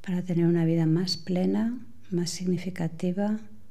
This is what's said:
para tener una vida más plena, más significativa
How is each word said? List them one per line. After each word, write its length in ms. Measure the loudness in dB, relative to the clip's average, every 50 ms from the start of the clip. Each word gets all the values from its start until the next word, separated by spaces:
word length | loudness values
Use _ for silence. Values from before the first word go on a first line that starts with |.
para 200 | -4 -2 -2 -2
tener 240 | 0 0 2 4 4
una 200 | 6 6 4 4
vida 200 | 4 4 4 4
más 320 | 4 4 2 2 0 -4
plena, 600 | -4 -2 -2 0 2 2 2 2 2 0 0 -2 -6 -10 -12 -14 -14 -8 -4
más 200 | -2 -2 -2 -2
significativa 1080 | -4 -4 0 0 0 0 -2 -6 -4 -2 -4 -4 -2 -2 -4 -2 0 0 0 0 -2 -4 -6 -12 -12 -12 -14 -14